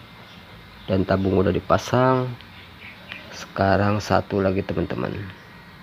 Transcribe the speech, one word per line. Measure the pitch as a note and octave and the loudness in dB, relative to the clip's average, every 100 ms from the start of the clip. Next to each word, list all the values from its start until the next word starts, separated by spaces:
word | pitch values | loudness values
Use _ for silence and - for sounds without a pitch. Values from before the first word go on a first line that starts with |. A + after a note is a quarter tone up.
| - - - - - - - - - | -20 -20 -20 -20 -20 -20 -20 -12 -2
dan | F#2+ F#2 | 0 2
tabung | F#2+ F#2+ F#2+ | 2 2 2
udah | F#2+ F2+ | 2 0
dipasang. | - F2 - A#2+ C3 B2+ B2+ A#2 - - - - - - - - - | 2 0 2 2 4 2 0 -8 -16 -20 -20 -20 -20 -18 -16 -16 -16
Sekarang | - - - G2 F#2+ G2+ G#2 | -16 -8 0 2 4 2 0
satu | - F#2+ - G2+ | 2 0 2 0
lagi, | F#2+ F#2+ | 2 0
teman-teman. | - E2 F2 - - - G2 - - - - - | -2 -2 -2 -4 -4 -6 -10 -14 -20 -20 -20 -20